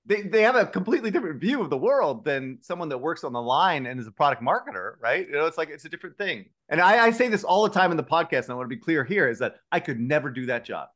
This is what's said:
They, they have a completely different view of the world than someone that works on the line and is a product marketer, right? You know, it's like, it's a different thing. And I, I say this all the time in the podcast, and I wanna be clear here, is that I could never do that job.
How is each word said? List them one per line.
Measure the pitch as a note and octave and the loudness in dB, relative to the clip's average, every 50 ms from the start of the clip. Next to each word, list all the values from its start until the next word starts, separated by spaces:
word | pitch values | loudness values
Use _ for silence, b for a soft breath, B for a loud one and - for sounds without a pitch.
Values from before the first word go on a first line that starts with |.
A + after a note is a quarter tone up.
| - | -2
They, | G#3 G#3 G#3 | -2 -2 -2
they | G3+ F3+ G#3 A3 | 0 2 4 4
have | G#3+ A#3 B3+ | 6 6 6
a | A#3+ F#3+ | 4 2
completely | - - F#3+ F#3 A3 E4+ C#4+ A3+ G#3+ | 2 -2 -4 -2 0 0 0 0 0
different | F#3+ E4+ A3+ D#3+ D3+ A#2 | -2 -2 -2 -4 -6 -4
view | E3+ A3+ C#4+ C4 | -2 -2 0 0
of | F#3+ C#3 | -2 -2
the | C#3+ | -2
world | C3 E3 B3 C#4 C4+ F#3+ D3 B2+ A2+ - | 0 2 2 2 2 2 0 -2 -2 -4
than | D3 C#3 C3+ C3 C3 C3 - | -4 -2 -2 -4 -8 -12 -12
someone | _ - F3 F3 E3+ D3+ | _ -10 -8 -8 -6 -6
that | C3+ B2 | -6 -4
works | C3 E3 F3 - E3 | -4 -4 -6 -6 -8
on | C3+ | -8
the | A#2+ A#2+ | -6 -4
line | A#2 A#2+ C3 D3+ F#3 F#3 E3 C#3 B2+ | -2 0 2 4 4 2 2 0 -4
and | A#2+ B2+ B2+ | -6 -8 -10
is | A2+ | -10
a | A2 | -8
product | - - D3 C#3+ C3 - | -2 0 2 2 2 0
marketer, | A#2 C3 G3+ A#3+ - - G2+ F#2 F#2 A2 - - | 0 0 0 0 -2 -6 -8 -8 -8 -10 -8 -4
right? | A2+ A#2 C#3 F#3 F3+ | -2 0 0 0 -2
You | - | -2
know, | C#3+ D3 D#3+ | -2 -2 0
it's | E3 D#3+ E3 | 0 -2 -4
like, | D#3+ D3+ | -6 -6
it's | D3 - - | -8 -14 -16
a | D#3+ | -16
different | E3+ - - F3 - | -14 -14 -14 -12 -8
thing. | - G3+ F#3 C#3+ G#2 F#2+ _ _ _ _ - | -6 -6 -4 -6 -6 -10 _ _ _ _ -2
And | D3 E3+ | 2 4
I, | F3+ F#3 G#3+ A#3+ A#3 | 6 6 8 8 6
I | A3+ | 6
say | A#3 A3+ B3 | 4 4 2
this | A#3+ G#3+ G3 | 2 0 0
all | - - F3+ G#3 G#3+ | 0 2 2 4 4
the | G3+ - | 4 4
time | F#3 F#3 F3 | 2 2 2
in | E3+ | 2
the | D#3 C3 | 0 -2
podcast, | - D#3 E3+ E3 - D3+ B2+ A#2+ | 0 0 0 0 0 -2 -2 -2
and | - | -4
I | B2 | -6
wanna | B2+ B2+ A#2 | -8 -8 -8
be | C3 | -10
clear | - - E3 D#3+ D3 | -6 -2 0 0 0
here, | B2 B2+ G3+ G3 D3 B2 | 0 0 2 2 2 2
is | A#2 G2 | 2 0
that | B2 G#2+ - - _ - | -2 -4 -4 -8 _ -4
I | E3+ F3 | -2 -2
could | E3+ D3+ C3 A2+ | -2 -2 -4 -4
never | A#2+ C3 D3 D3+ C3+ C#3+ | -2 0 0 0 0 -2
do | A#2+ C3 B2+ | -8 -6 -4
that | B2 B2 A#2 - | -4 -4 -4 -6
job. | - F#2+ D#2+ C#2 - _ | -8 -10 -10 -10 -12 _